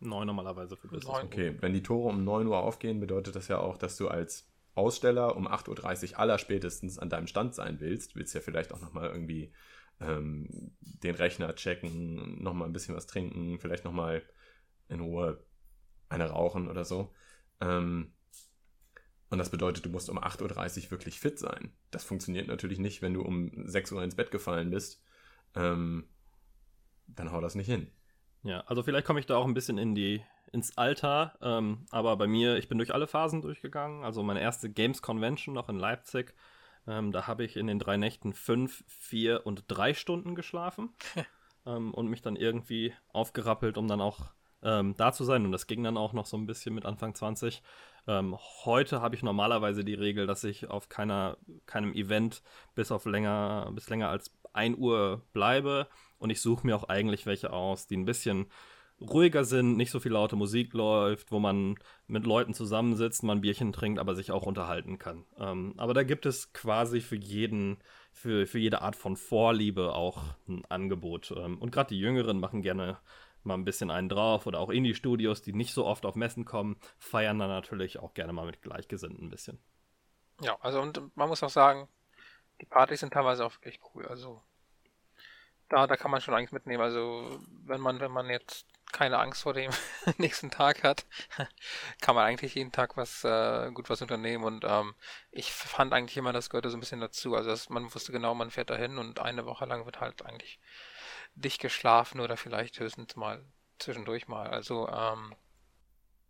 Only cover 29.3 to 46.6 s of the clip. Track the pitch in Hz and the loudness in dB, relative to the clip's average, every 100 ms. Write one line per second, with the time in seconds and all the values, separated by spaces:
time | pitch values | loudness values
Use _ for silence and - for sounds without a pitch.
29.3 | 120 127 120 123 104 113 104 101 107 - | 4 4 2 0 -2 0 2 2 0 -4
30.3 | _ - 117 110 - 120 143 143 143 160 | _ -8 -4 -4 2 2 2 2 2 0
31.3 | - 123 113 107 107 - 117 117 104 104 | -2 0 2 2 -2 -4 0 2 4 4
32.3 | 110 120 120 - 113 117 139 151 156 160 | 6 4 4 2 0 0 0 0 0 2
33.3 | 160 151 151 156 147 147 147 127 113 104 | 0 -4 -8 -8 -6 -6 -6 -6 -2 0
34.3 | 101 104 120 113 104 113 139 - 110 113 | 0 0 -2 -6 0 2 0 -2 -2 0
35.3 | 151 - 135 - 98 98 123 - 127 127 | -2 -6 -8 -6 -2 -2 -2 -4 -4 -4
36.3 | - - - - - - 110 104 92 95 | -10 -20 -20 -20 -18 -6 -2 0 0 -2
37.3 | 113 117 107 110 104 101 101 104 - 107 | -4 -4 -2 0 0 2 2 2 -2 -8
38.3 | - - 117 131 - - - - 113 113 | -6 0 2 2 -4 -20 -18 -6 0 2
39.3 | 117 110 98 - 95 113 147 - 175 175 | 2 0 -6 -4 0 2 2 -2 -4 -4
40.3 | 175 - 170 175 - 233 - - - 147 | -8 -6 -6 -6 -6 -10 -10 -10 -8 -8
41.3 | _ _ _ - 117 113 - 113 120 113 | _ _ _ -8 -4 -4 -2 -2 -2 -4
42.3 | 104 113 117 - 113 117 - _ 107 113 | 0 0 0 -2 -2 -2 -4 _ -2 -2
43.3 | - 113 110 113 107 113 104 101 - 65 | 0 0 2 2 0 0 2 0 -2 -12
44.3 | - _ _ 110 107 98 98 113 - 131 | -14 _ _ 2 4 4 4 2 4 2
45.3 | 127 101 92 - 113 117 113 107 113 104 | 4 4 0 -4 -2 -2 0 0 -2 -4
46.3 | 107 107 113 | -4 -4 -6